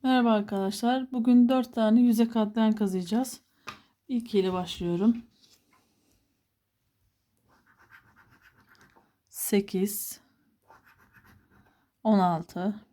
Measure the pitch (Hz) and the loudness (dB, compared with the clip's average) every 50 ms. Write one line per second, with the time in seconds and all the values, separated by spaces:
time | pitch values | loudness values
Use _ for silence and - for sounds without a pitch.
0 | - 262 262 254 240 233 220 214 202 208 202 196 190 196 196 - - 233 247 262 | 0 2 2 2 2 2 2 0 0 -4 -6 -4 -4 -4 -4 -2 -2 -2 -2 -2
1 | 262 254 - 254 226 247 247 247 247 233 262 254 247 247 - - 220 214 220 233 | -4 -6 -6 -2 2 4 6 6 6 6 4 0 -2 -4 -4 -2 0 4 4 4
2 | 247 247 226 214 233 233 226 226 214 208 214 233 226 220 214 220 214 196 185 185 | 4 4 4 2 2 0 0 -2 -2 -2 0 0 2 2 2 0 -2 -2 -2 -4
3 | 180 170 208 226 262 254 - - _ _ _ _ _ - - - _ _ _ _ | -4 -2 -2 -2 -2 -4 -8 -16 _ _ _ _ _ -20 -20 -20 _ _ _ _
4 | _ _ 269 240 226 - - 202 185 185 180 180 180 175 - - 175 175 175 175 | _ _ -6 -6 -6 -2 -2 0 0 0 -2 -4 -6 -8 -8 -8 -6 -4 -2 0
5 | 196 220 233 233 233 _ _ _ _ _ _ _ _ _ _ _ _ _ _ _ | 2 2 0 0 -4 _ _ _ _ _ _ _ _ _ _ _ _ _ _ _
6 | _ _ _ _ _ _ _ _ _ _ _ _ _ _ _ _ _ _ _ _ | _ _ _ _ _ _ _ _ _ _ _ _ _ _ _ _ _ _ _ _
7 | _ _ _ _ _ _ _ _ _ _ _ _ _ _ _ _ _ _ - - | _ _ _ _ _ _ _ _ _ _ _ _ _ _ _ _ _ _ -20 -20
8 | _ _ _ _ _ _ _ _ _ - _ _ _ _ _ _ _ _ _ _ | _ _ _ _ _ _ _ _ _ -20 _ _ _ _ _ _ _ _ _ _
9 | _ _ _ _ _ _ _ - - - - 202 202 202 - 190 185 208 202 - | _ _ _ _ _ _ _ -10 -6 0 0 0 0 0 -2 -4 -2 -2 -4 -6
10 | - - - - _ _ _ _ _ _ _ _ _ _ - - _ _ _ _ | -10 -10 -12 -16 _ _ _ _ _ _ _ _ _ _ -20 -20 _ _ _ _
11 | _ _ _ - _ - - _ _ _ _ _ _ _ _ _ _ _ _ _ | _ _ _ -20 _ -20 -20 _ _ _ _ _ _ _ _ _ _ _ _ _
12 | _ 226 220 202 185 180 170 160 156 _ - 175 180 202 208 214 - _ | _ 2 4 4 4 2 0 -2 -6 _ -10 -6 -6 -6 -6 -6 -12 _